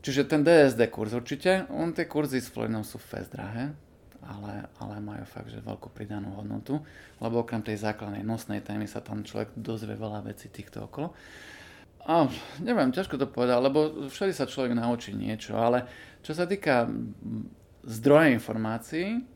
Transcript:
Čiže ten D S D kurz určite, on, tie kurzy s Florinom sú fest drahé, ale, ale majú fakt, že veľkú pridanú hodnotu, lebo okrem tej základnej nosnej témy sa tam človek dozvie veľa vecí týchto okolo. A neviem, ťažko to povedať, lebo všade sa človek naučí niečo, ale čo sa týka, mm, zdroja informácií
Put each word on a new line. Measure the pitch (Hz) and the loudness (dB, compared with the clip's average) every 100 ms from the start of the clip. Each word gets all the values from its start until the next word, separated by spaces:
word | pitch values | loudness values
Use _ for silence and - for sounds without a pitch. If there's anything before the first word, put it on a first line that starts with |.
Čiže | - 135 139 | 0 0 4
ten | 156 | 4
D | 147 | 8
S | 170 143 | 10 10
D | 113 117 | 8 2
kurz | - 131 | 2 -2
určite, | 120 117 143 180 190 - | -2 -4 -2 2 2 0
on, | - 165 | -4 -4
tie | 160 165 | -2 -2
kurzy | 147 151 131 | 0 0 -2
s | - | -4
Florinom | 117 113 110 107 | -4 -2 -2 -4
sú | 113 | -12
fest | - - - | -10 -10 -8
drahé, | - 104 113 139 151 - - - - | -8 -8 -6 -6 -8 -18 -20 -20 -20
ale, | - 104 104 104 - - | -14 -12 -10 -10 -12 -14
ale | 104 104 | -12 -8
majú | 104 107 107 | -8 -10 -12
fakt, | - 113 | -14 -12
že | 110 | -12
veľkú | 110 107 113 | -10 -10 -12
pridanú | - 104 104 101 98 | -12 -8 -8 -8 -8
hodnotu, | 104 107 - 147 151 - - - | -8 -8 -4 -6 -6 -20 -20 -8
lebo | 113 117 | -2 0
okrem | 117 113 107 | 0 -4 -4
tej | 107 | -2
základnej | 107 107 107 101 | -2 -4 -8 -6
nosnej | 104 110 - 104 | -4 -6 -4 -6
témy | 104 107 107 | -4 -6 -6
sa | 113 | -8
tam | 110 107 104 | -8 -10 -6
človek | 110 110 - | -6 -6 -6
dozvie | 110 113 107 107 | -6 -6 -6 -6
veľa | 110 107 107 | -6 -6 -8
vecí | 107 104 | -12 -14
týchto | - - - 107 | -16 -14 -12 -12
okolo. | - 165 - - - - - - - - - - | -8 -8 -8 -20 -20 -18 -18 -20 -20 -20 -14 2
A | 170 147 - - 139 | 4 4 2 -12 -8
neviem, | 180 233 131 | 0 4 4
ťažko | 131 190 139 | 2 -2 -2
to | 135 | -2
povedať, | - 123 123 | 2 4 6
lebo | 135 143 156 151 135 | 4 4 2 0 -10
všade | - 196 175 | -2 -2 0
sa | 131 | -2
človek | - 127 117 | 0 0 2
naučí | 117 120 - 104 | 0 -2 -4 -6
niečo, | 104 110 - 107 | -4 -4 -4 2
ale | 117 123 123 - - - | 4 2 0 -14 -20 -18
čo | - 156 | -8 -2
sa | 175 | 0
týka, | 196 156 123 117 | 0 4 4 4
mm, | 110 117 101 - 110 - - - - - | -2 -6 -10 -8 -8 -8 -14 -20 -20 -10
zdroja | 113 131 143 160 | 0 8 8 8
informácií | 117 - 113 110 117 - 160 190 233 262 | 6 0 -4 -2 -4 -4 -4 -2 -4 -6